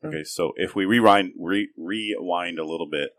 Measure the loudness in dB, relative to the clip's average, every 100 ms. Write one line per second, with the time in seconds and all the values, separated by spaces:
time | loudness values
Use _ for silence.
0 | -10 -8 -8 -4 -4 -2 -2 0 2 6
1 | 8 6 4 -6 -4 -2 -4 -8 -8 -6
2 | -6 -6 -4 -4 -4 -6 -6 -6 -6 -6
3 | -6